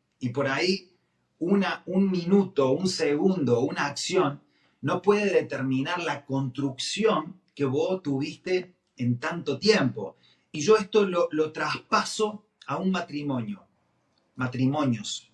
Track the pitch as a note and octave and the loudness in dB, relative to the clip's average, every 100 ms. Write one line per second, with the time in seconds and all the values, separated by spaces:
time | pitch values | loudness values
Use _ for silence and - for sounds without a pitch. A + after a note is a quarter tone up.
0 | _ _ C3 C3 D3 C#3 F3+ G3 - _ | _ _ -6 -2 -2 0 0 -2 -6 _
1 | _ _ _ - E3+ G3+ F3+ D#3+ - F#3 | _ _ _ -8 0 2 2 -4 -2 2
2 | G3 F3+ E3+ G3+ F#3+ - C3 D3 F#3 - | 2 2 4 4 4 2 2 2 -2 -2
3 | D3+ D3 F#3+ F3+ C3 A#2 - E3 C#3+ - | 0 2 2 2 2 2 0 -2 -4 -6
4 | - F3 C#3+ C#3+ _ _ _ _ C#3 E3 | -2 0 0 -2 _ _ _ _ -4 0
5 | G3 G#3 G3+ F3 D#3 C3+ C3 C3 D3 F3 | 2 2 4 2 0 -2 -2 0 0 -2
6 | D#3+ C#3+ - C3+ C3+ B2 C3+ B2 - - | -4 -6 -4 -4 -2 -4 -6 -6 -6 0
7 | A3 - - - _ - C#3 C3+ E3+ F#3 | 0 0 -4 -12 _ -4 -2 0 0 -2
8 | D3 C3+ D3+ - - F#3 F3+ _ _ - | -2 -2 -4 -8 -4 -2 -4 _ _ -4
9 | A#2+ B2 D#3 E3+ C#3+ C3+ G#3 G#3 C3+ A2 | 0 0 -2 -4 -4 0 4 4 2 -2
10 | F#2+ - _ _ _ D#3 C#3+ G#3+ G3+ A#3 | -8 -12 _ _ _ -2 4 4 4 2
11 | G3 F3 E3+ D3+ D#3 D#3 D3+ C#3 - G#3+ | 4 2 0 0 -2 -2 -6 -6 -2 0
12 | G#3 - G#3+ G#3 _ _ - F#3+ F#3+ F#3 | 0 -2 -2 -4 _ _ -8 -2 -2 -2
13 | - D3 D3 B2+ G#2+ G2 - _ _ _ | -4 -6 -4 -4 -4 -8 -14 _ _ _
14 | _ _ _ - B2+ B2 C3 D3 C#3 A2 | _ _ _ -6 -4 0 2 2 0 0
15 | G2 - - | -4 -10 -12